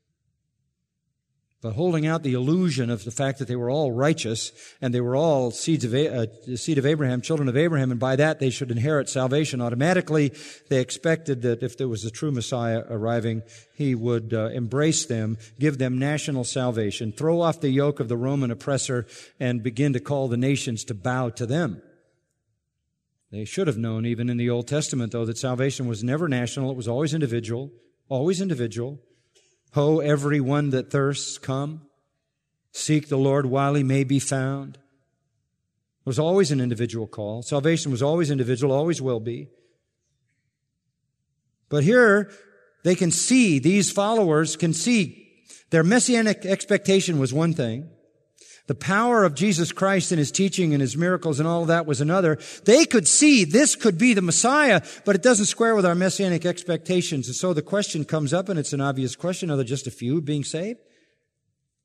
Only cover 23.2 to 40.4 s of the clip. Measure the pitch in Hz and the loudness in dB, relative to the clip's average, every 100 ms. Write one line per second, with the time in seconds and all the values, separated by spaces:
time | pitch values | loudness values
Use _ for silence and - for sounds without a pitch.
23.2 | _ 104 107 - 185 110 113 110 117 117 | _ -12 -8 -2 -2 -2 -4 -4 -2 -2
24.2 | 120 120 120 120 120 147 151 135 113 117 | -2 -2 0 -2 -2 -4 -2 -4 -4 -4
25.2 | 113 113 131 123 135 135 123 110 117 143 | -6 -4 -4 -2 -2 -2 -6 -4 -4 -2
26.2 | 170 127 120 - 131 131 113 120 156 160 | -2 -2 -4 -4 -6 -6 -4 -2 -2 -2
27.2 | 143 117 107 117 139 - _ _ _ 135 | -2 -4 -6 -8 -10 -16 _ _ _ -2
28.2 | 151 185 196 147 117 104 120 147 - _ | -2 -2 -2 -4 -4 -6 -10 -10 -20 _
29.2 | _ _ _ _ _ - 147 156 147 147 | _ _ _ _ _ 0 2 2 2 0
30.2 | 143 147 131 143 147 131 - 143 139 139 | 2 0 0 0 0 -2 -2 -2 -2 -2
31.2 | - - - 131 143 156 151 _ _ _ | -8 -10 -8 -6 -6 -10 -18 _ _ _
32.2 | _ _ _ _ _ - - 151 143 139 | _ _ _ _ _ -10 0 0 0 0
33.2 | 139 139 135 135 139 147 131 135 135 139 | 2 2 2 0 2 2 2 0 2 0
34.2 | - 135 131 139 139 135 _ _ _ _ | 0 -2 -4 -6 -10 -18 _ _ _ _
35.2 | _ _ _ _ _ _ _ _ - 120 | _ _ _ _ _ _ _ _ -4 0
36.2 | 160 190 175 139 123 113 117 113 107 - | 2 2 2 2 0 -2 -4 -4 -10 -8
37.2 | 104 110 117 143 143 165 151 123 139 165 | -8 -8 -4 -2 0 0 -2 -2 0 0
38.2 | 156 143 120 127 139 135 160 165 131 120 | 0 0 0 0 0 0 0 -2 -2 -4
39.2 | 110 120 143 _ _ _ _ _ _ _ | -6 -10 -12 _ _ _ _ _ _ _
40.2 | _ _ | _ _